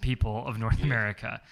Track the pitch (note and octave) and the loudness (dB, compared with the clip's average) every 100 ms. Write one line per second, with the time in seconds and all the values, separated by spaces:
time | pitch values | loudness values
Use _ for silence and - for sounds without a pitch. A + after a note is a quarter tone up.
0 | B2+ B2+ A2 G#2+ C3 A2 A2 - D3 A#2 | -2 2 0 0 -4 -2 0 2 2 2
1 | G#2 G2+ A#2 A#2 - | 0 -2 -6 -8 -12